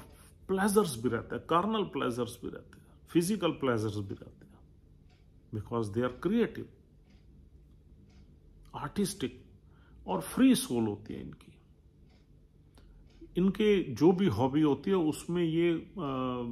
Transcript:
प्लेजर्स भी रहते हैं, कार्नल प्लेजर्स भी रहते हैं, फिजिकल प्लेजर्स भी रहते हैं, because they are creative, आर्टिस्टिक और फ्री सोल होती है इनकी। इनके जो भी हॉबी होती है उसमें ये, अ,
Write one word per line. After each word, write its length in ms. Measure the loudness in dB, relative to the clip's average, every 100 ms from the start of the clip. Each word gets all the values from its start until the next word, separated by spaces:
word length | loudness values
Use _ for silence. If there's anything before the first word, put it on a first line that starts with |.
| -10 -20 -20 -14 -4
प्लेजर्स 540 | 0 2 4 2 0
भी 60 | -2
रहते 280 | -2 -4 -8
हैं, 100 | 0
कार्नल 360 | 2 2 -2
प्लेजर्स 560 | -4 -4 -2 -2 -4 -8
भी 60 | -12
रहते 280 | -14 -18 -20
हैं, 80 | -20 -20 -2
फिजिकल 420 | 0 2 0 -2
प्लेजर्स 460 | 0 0 0 -2 -4
भी 180 | -8
रहते 320 | -10 -16 -20 -20
हैं, 120 | -20 -20 -20 -20 -20 -20 -20 -20 -20 -12
because 340 | -10 -6 -4 -2
they 120 | -2
are 220 | -2 -2 0
creative, 400 | 2 0 -2 -14 -16 -20 -20 -20 -20 -20 -20 -20 -20 -20 -20 -20 -20 -20 -20 -20 -20 -20 -20 -16 -10
आर्टिस्टिक 680 | -6 -2 -2 -2 -6 -8 -20 -20 -20 -20 -20 -16 -6
और 140 | -4
फ्री 340 | -2 4 6
सोल 300 | 6 2 0
होती 300 | 0 -2 -8
है 80 | -12
इनकी। 360 | -12 -16 -20 -20 -20 -20 -20 -20 -20 -20 -20 -20 -20 -20 -20 -20 -20 -20 -20 -20 -8 0
इनके 580 | 0 2 4 4 2
जो 180 | 4 4
भी 140 | 6 4
हॉबी 360 | 2 2 4
होती 280 | 2 2 0
है 60 | 0
उसमें 480 | 0 -2 -4 -2
ये, 280 | 0 2 2
अ, 200 | 0 -4 -8 -6 -4 -4 -4 -6